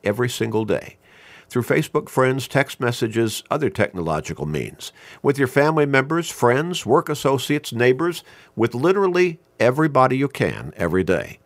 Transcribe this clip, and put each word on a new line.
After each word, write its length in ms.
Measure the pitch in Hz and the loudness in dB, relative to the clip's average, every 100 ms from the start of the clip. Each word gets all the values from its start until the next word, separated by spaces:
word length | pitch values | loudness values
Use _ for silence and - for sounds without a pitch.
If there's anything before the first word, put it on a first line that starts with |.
every 260 | 101 107 123 | -4 -2 -2
single 360 | - 117 110 107 | -2 -2 -2 -2
day. 320 | 85 - - _ - - - _ | -4 -4 -20 _ -20 -20 -20 _
Through 160 | 123 | -4
Facebook 460 | 120 143 156 151 - | 0 0 0 -4 -2
friends, 380 | - 131 135 123 | 0 2 0 -2
text 320 | 139 139 - | -2 -2 -2
messages, 640 | 123 117 117 110 113 - - | -4 -2 -2 0 0 -2 -6
other 200 | 147 131 | -2 -2
technological 760 | - 104 90 82 76 76 80 76 | 0 -2 -2 -4 -4 -6 -8 -6
means. 460 | 76 57 - - _ - - | -4 -6 -12 -18 _ -20 -4
With 160 | 139 139 | -2 2
your 80 | 131 | 2
family 380 | 143 147 160 147 | 4 4 2 2
members, 440 | 135 139 165 165 | 2 2 -4 -4
friends, 560 | - 120 127 170 175 104 | 0 2 2 0 -6 2
work 240 | 147 - | 2 2
associates, 640 | 147 139 135 - 147 - | -2 0 0 -2 -4 -4
neighbors, 520 | 117 123 127 170 165 - - - - | 2 2 4 0 -4 -16 -20 -14 -2
with 200 | 117 120 | -2 2
literally 640 | 160 196 190 180 180 165 _ _ | 2 2 2 2 0 -2 _ _
everybody 580 | 117 135 160 139 131 131 | 2 4 2 4 4 2
you 100 | 139 | -2
can 460 | - 92 52 123 - | -2 -2 -2 -12 -4
every 280 | 85 92 | 0 0
day. 360 | 87 90 50 - | 2 0 -2 -16